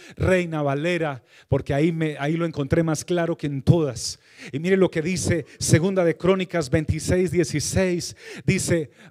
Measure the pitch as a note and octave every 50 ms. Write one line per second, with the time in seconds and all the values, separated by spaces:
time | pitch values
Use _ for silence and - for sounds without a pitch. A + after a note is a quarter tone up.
0 | - - - - - F3+ F#3 F3+ F3+ E3 D#3+ D3+ D3 C#3 C3+ C#3+ D#3 F3 F3 E3
1 | D#3+ D3 C3+ A#2+ _ _ _ - - - C3+ C3+ - - C#3+ C#3+ D#3 F3 E3 D#3+
2 | D#3+ D3+ D3+ C#3+ C#3 D3+ E3 E3 E3+ E3 - D3 C#3 C3 E3+ E3 E3 D#3+ D#3 -
3 | - - F3+ F3 E3 E3 E3 - - D3 C#3+ C3+ - - - E3+ D3+ C3+ A2+ -
4 | - - - - _ _ - - - - - C#3+ E3 F#3 F#3+ F#3+ F3+ E3 - E3+
5 | D3+ F3+ F#3 D#3+ - - F3 D#3+ C3 - - - - - - D#3+ E3+ G3+ F#3+ F#3
6 | F3 E3 - - - F#3+ F#3+ F#3+ F#3 - - E3+ D3 B2+ D3 E3 D#3 - D#3 D#3
7 | - - F3+ F3+ F#3+ E3+ D3 F3 D#3+ - - D3 - - - F#3+ F#3+ F#3 F3+ E3+
8 | - - - - - - - A#3 - - F#3+ F3+ D3+ - F3 E3 D3 - _ _
9 | - -